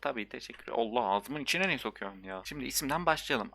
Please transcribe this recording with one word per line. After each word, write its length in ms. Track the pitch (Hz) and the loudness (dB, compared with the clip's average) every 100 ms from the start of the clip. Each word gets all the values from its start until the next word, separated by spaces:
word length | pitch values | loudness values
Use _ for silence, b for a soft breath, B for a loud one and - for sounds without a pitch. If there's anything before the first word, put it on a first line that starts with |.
Tabii, 280 | 143 127 104 | -4 -2 -6
teşekkür. 440 | 123 - - - | -8 -12 -14 -4
Allah, 360 | - 117 120 107 | 0 2 2 4
ağzımın 320 | 101 101 147 | 4 2 -2
içine 280 | 139 170 190 | 2 2 4
ne 100 | 143 | 2
sokuyorsun 440 | 110 - 98 98 | -2 -4 -8 -10
ya? 200 | 95 95 | -8 -8
Şimdi 200 | 95 151 | -8 -6
isimden 420 | - - 139 156 170 | -2 0 0 2 4
başlayalım. 440 | 156 - 135 104 | 2 2 0 2